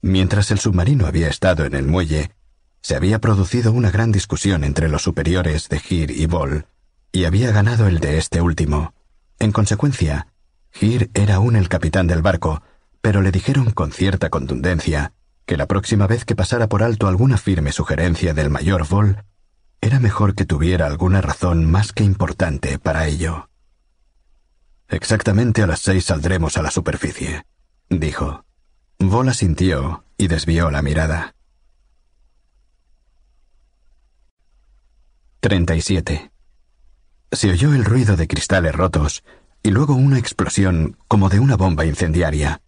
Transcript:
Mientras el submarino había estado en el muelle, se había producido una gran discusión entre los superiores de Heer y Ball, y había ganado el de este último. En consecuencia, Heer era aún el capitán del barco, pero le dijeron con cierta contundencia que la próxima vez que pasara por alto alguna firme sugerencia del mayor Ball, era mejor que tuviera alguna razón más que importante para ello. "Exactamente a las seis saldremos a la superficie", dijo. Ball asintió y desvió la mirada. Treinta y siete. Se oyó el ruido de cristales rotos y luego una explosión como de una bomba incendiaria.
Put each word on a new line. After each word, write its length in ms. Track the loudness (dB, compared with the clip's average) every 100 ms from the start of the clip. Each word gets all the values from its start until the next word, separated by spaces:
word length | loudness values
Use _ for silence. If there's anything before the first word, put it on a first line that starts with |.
Mientras 480 | 2 2 2 0 0
el 100 | 0
submarino 460 | 0 0 2 2 2
había 240 | 0 -2
estado 360 | 0 0 0 -2
en 100 | -2
el 120 | 0
muelle, 480 | 0 0 -2 -4 _ _ _ _ _
se 140 | -6 -2
había 260 | 0 0
producido 500 | 0 0 0 0 0
una 200 | 2 2
gran 200 | 2 2
discusión 520 | 0 -2 -2 0 0
entre 260 | 0 -2 -2
los 140 | 0
superiores 680 | -2 -2 0 0 0 -2 -4
de 80 | -8 -2
Heer 240 | -2 -2
y 140 | -2 -2
Ball, 420 | -2 -2 -6 -8 _ _ _ _
y 140 | -2 0
había 260 | 0 2
ganado 360 | 2 2 2 2
el 120 | 2
de 180 | 0 -2
este 240 | 0 0
último. 540 | 0 0 0 -2 -4 _ _ _ _ _
En 140 | -2
consecuencia, 840 | 0 0 0 -2 0 -2 -2 -6 _ _ _ _
Heer 360 | -2 0 0 -2
era 220 | 0 2 2
aún 200 | 4 2
el 140 | 2
capitán 380 | 0 0 0 0
del 140 | 2
barco, 420 | 2 0 -2 -4 _ _ _ _
pero 200 | 0 2
le 100 | 2
dijeron 400 | 0 0 0 0
con 200 | 0 -4
cierta 380 | -2 -2 0 -2
contundencia 840 | -4 -4 -4 -2 -2 -2 -2 -4 _ _ _ -6
que 120 | -4
la 100 | 0
próxima 400 | -2 0 0 2
vez 180 | 0 -2
que 100 | -2
pasara 320 | 0 0 0
por 140 | 0
alto 260 | 0 2 0
alguna 300 | 2 2 2
firme 340 | 0 0 -2
sugerencia 640 | -4 -4 -2 0 0 -2
del 160 | 0 -2
mayor 380 | 0 0 0 0
Ball, 360 | 2 2 0 -6 _ _ _ _ _
era 180 | 0 2
mejor 340 | 2 2 0
que 120 | 0 -2
tuviera 420 | 0 0 2 0
alguna 340 | 0 2 2
razón 480 | 0 -2 0 2 2
más 240 | 2 0
que 100 | 0
importante 760 | 2 2 -2 -2 -2 -2 -6 -4
para 280 | -4 -2 -2
ello. 420 | -2 -4 -6 -14 _ _ _ _ _ _ _ _ _ _ _ _ _ _
"Exactamente 760 | -6 -2 -2 2 2 2 2
a 40 | 0
las 120 | 0
seis 260 | 0 0 0
saldremos 520 | -2 0 0 0 -2
a 40 |
la 80 | -2
superficie", 760 | -4 -4 -4 -6 -8 -8 -10 -12 _ _ _ _
dijo. 560 | -4 -4 -4 -8 -8 _ _ _ _ _ _
Ball 320 | 0 2 0
asintió 760 | 0 0 2 0 0 -4 -8 _ _
y 100 | -2
desvió 440 | -2 0 0 0
la 100 | 0
mirada. 540 | -2 -2 -2 -4 -8 _ _ _ _ _ _ _ _ _ _ _ _ _ _ _ _ _ _ _ _ _ _ _ _ _ _ _ _ _ _ _ _ _ _ _ _ _ _ _ _ _
Treinta 340 | 0 0 2 0
y 60 |
siete. 500 | 0 -2 -2 -6 -8 _ _ _ _ _ _ _ _ _ _
Se 200 | -2 0
oyó 220 | 2 2
el 100 | 2
ruido 320 | 2 2 2 2
de 120 | 0
cristales 460 | -2 0 0 0
rotos 500 | 0 0 0 -2 -4 _ -20 _ _
y 100 | 0
luego 240 | 2 2 4
una 220 | 4 2
explosión 800 | 0 -4 -2 0 2 2 0 -4 _
como 220 | 2 4
de 100 | 4
una 180 | 4 2
bomba 280 | 2 0 -2
incendiaria. 760 | 0 0 0 0 0 -2 -4